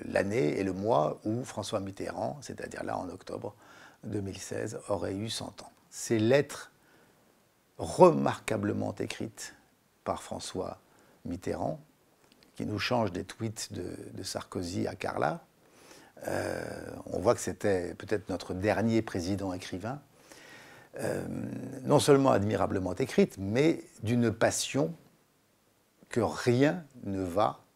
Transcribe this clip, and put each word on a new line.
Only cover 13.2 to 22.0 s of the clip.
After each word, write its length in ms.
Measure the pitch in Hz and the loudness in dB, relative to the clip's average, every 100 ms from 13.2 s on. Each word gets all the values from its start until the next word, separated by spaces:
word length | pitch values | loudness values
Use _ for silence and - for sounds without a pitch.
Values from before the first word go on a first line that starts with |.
tweets 500 | 98 - 110 104 - | -8 -6 -6 -6 -10
de, 100 | 92 90 87 - | -8 -8 -10 -12
de 100 | - | -12
Sarkozy 640 | 95 - - 98 90 104 107 | -8 -8 -6 -6 -4 -2 -4
à 80 | 101 | -4
Carla. 500 | - 95 143 170 - _ _ - - - - - - | -6 0 0 0 -10 _ _ -20 -20 -20 -20 -12 -6
Euh, 360 | 98 95 87 82 82 - - - | -4 -2 -4 -6 -8 -10 -12 -8
on 140 | 82 | 0
voit 160 | 95 120 | 2 2
que 60 | |
c'était 520 | - - 107 92 87 | 0 -2 2 2 0
peut-être 360 | - 101 104 - | -8 -4 -4 -2
notre 260 | 90 - 90 | -6 -4 -2
dernier 480 | 104 95 113 113 | 2 2 4 2
président 500 | 110 98 85 98 95 | 2 -4 -2 -2 -2
écrivain. 480 | 90 - 90 107 143 - _ - - - - - - - - | -6 -8 -8 -6 -8 -12 _ -20 -20 -20 -20 -20 -20 -18 -6
Euh, 240 | - 92 87 87 - - - - | -4 -2 -4 -6 -6 -6 -8 -6
non 160 | 127 | 4
seulement 320 | 143 | 6